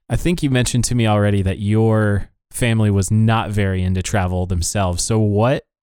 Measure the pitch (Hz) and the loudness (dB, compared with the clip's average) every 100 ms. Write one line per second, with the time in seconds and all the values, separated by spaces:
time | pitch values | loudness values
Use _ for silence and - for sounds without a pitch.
0 | - 113 165 175 147 127 123 123 110 120 | -6 -2 0 0 0 0 0 0 0 0
1 | 113 104 104 101 95 95 101 110 113 110 | 2 2 2 0 0 -2 0 2 2 2
2 | 107 101 - _ _ - 123 113 110 101 | 2 0 -4 _ _ -4 0 2 2 2
3 | 95 107 110 113 98 101 98 92 92 92 | 0 2 2 2 0 -2 -2 0 -2 -2
4 | 90 107 92 92 90 90 85 107 95 87 | -2 -2 -2 -2 -2 -2 -2 -2 -2 -2
5 | - 110 107 101 113 143 - _ _ | -2 0 2 2 0 0 -6 _ _